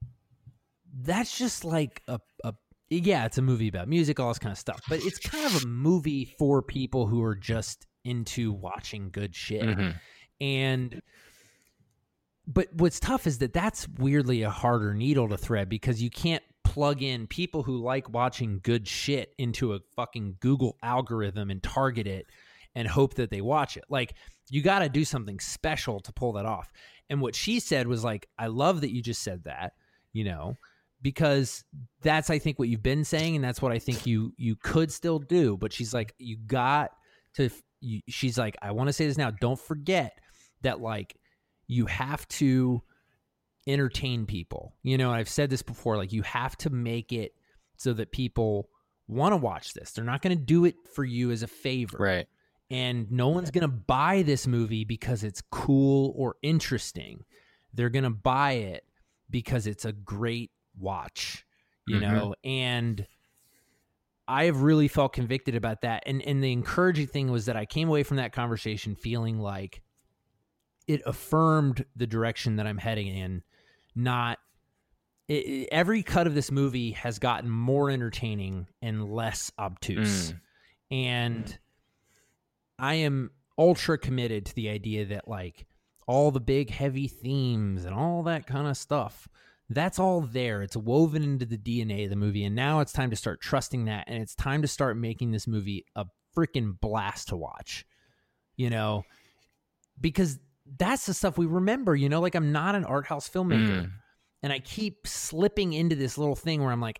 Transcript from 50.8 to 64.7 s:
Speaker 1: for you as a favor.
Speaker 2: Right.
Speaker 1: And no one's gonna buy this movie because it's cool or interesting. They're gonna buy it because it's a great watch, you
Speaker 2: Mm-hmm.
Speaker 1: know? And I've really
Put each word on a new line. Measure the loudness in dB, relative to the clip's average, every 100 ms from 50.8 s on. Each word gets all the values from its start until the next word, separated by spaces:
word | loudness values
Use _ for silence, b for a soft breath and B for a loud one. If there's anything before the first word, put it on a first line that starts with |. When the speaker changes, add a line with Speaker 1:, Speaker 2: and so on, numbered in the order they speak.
| -12
Speaker 1:
for | -4 -2
you | 0 0
as | 0
a | -4
favor. | -6 -2 -2 -2 2
Speaker 2:
Right. | 2 2 -2 _ _ _ -8
Speaker 1:
And | -4 -2 -2 0
no | 2 4
one's | 2 2
gonna | 2 2
buy | 0 2 4 6 6
this | 4 2 2
movie | 2 2 -2 -2
because | -4 -2 -2 -2
it's | -8 -10
cool | -4 4 6 6 6 4 0
or | -4 -2
interesting. | 2 2 2 -4 -4 -12 -12 -16 -20 b b b b
They're | -2 2
gonna | 2 0
buy | 2 2 4 2
it | 2 -4 -8 _ _ _ _ -6
because | -4 0 -2 -2
it's | -4
a | -8
great | -8 -8 -4 -2 -4 -8 _ _ -10
watch, | -6 -6 -8 -8 -10 -10 _ _ _ _ -2
you | 0
Speaker 2:
Mm-hmm. | 2 0
Speaker 1:
know? | 0 -6 -4
And | -2 -2 0 -2 -2 -8 _ _ _ _ _ _ _ _ _ _ _ -4
I've | 2 4 6
really | 6